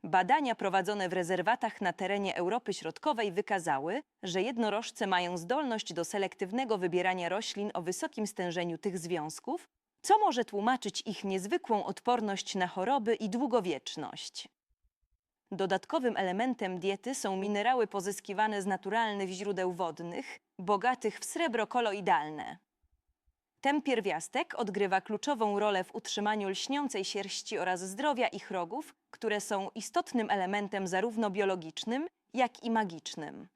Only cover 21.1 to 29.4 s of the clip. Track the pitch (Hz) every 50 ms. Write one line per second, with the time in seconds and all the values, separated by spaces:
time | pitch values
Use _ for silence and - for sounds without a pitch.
21.1 | 202 - - - - 330 339 320 220 240 214 202 - 254 233 214 196 208 190 185
22.1 | 180 160 147 156 156 147 98 - - 175 _ _ _ _ _ _ _ _ _ _
23.1 | _ _ _ _ _ _ _ _ _ _ - 277 285 302 - 285 254 226 190 196
24.1 | 160 160 - - - 254 339 - - - 226 208 185 202 202 190 190 190 - -
25.1 | 214 208 - 294 294 226 226 208 202 202 208 214 202 190 185 - - 220 - -
26.1 | - 220 202 208 214 214 202 190 190 190 - - 269 285 294 254 - 202 190 -
27.1 | - 202 196 196 - - - - 220 170 175 180 185 175 180 190 190 202 269 302
28.1 | 285 233 240 - - 202 - - 208 185 175 170 202 277 311 - - _ _ _
29.1 | - - - 220 208 208